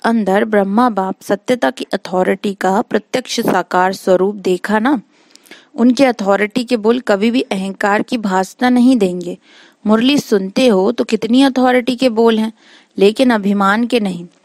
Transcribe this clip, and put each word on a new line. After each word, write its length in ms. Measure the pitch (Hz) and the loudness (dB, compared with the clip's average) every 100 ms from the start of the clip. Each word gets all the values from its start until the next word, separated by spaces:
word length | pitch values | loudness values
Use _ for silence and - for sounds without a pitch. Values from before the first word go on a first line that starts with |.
अंदर 400 | 226 226 190 196 | -2 0 0 0
ब्रह्मा 460 | 226 208 196 214 247 | 2 0 2 2 0
बाप 320 | 196 190 - | 0 -6 -8
सत्यता 480 | - 202 - 247 262 | -6 -4 -2 -2 -2
की 160 | - - | -4 -8
अथॉरिटी 640 | 196 - 185 185 196 208 | -8 -4 -2 0 -2 -4
का 280 | 190 185 196 | -4 -2 -2
प्रत्यक्ष 580 | - 208 - 254 - - | -2 -6 -4 -6 -4 -4
साकार 520 | 196 190 170 180 185 | -2 -2 0 0 0
स्वरूप 420 | 190 196 180 196 | -2 0 2 2
देखा 440 | 208 185 180 - 214 | -2 -4 -4 -2 -2
ना, 220 | 247 254 - _ _ _ _ - _ | 0 -2 -6 _ _ _ _ -20 _
उनके 300 | - 247 240 | 0 2 4
अथॉरिटी 600 | 262 226 196 196 208 254 | 2 2 0 0 0 -4
के 120 | 233 240 | -4 -2
बोल 240 | 214 247 | 0 -2
कभी 300 | 226 202 233 | -2 0 0
भी 100 | 247 | 0
अहंकार 600 | - 190 196 190 202 214 | -2 -6 -6 -4 -2 -2
की 160 | - 254 | -2 -6
भासना 500 | 202 185 190 - 247 | -2 -2 -4 -2 0
नहीं 280 | 247 247 247 | 4 4 4
देंगे। 420 | 190 180 175 185 _ - - _ 208 | 0 -2 -8 -12 _ -20 -20 _ 0
मुरली 320 | 220 254 294 | 2 2 0
सुनते 500 | - 208 190 262 254 | 0 -2 -2 0 2
हो 240 | 190 202 | 4 2
तो 120 | 240 | -2
कितनी 380 | 240 214 220 254 | -2 -4 0 2
अथॉरिटी 540 | 277 262 254 247 240 240 | 2 2 2 2 -2 -2
के 120 | 254 | 0
बोल 300 | 220 226 220 | 2 2 2
हैं, 140 | 220 - _ - _ - | -2 -8 _ -20 _ 2
लेकिन 320 | 196 220 254 | 2 4 2
अभिमान 560 | 214 196 202 196 220 240 | 2 0 0 2 0 0
के 140 | 240 | -2
नहीं। 260 | 196 175 175 _ | -2 -6 -12 _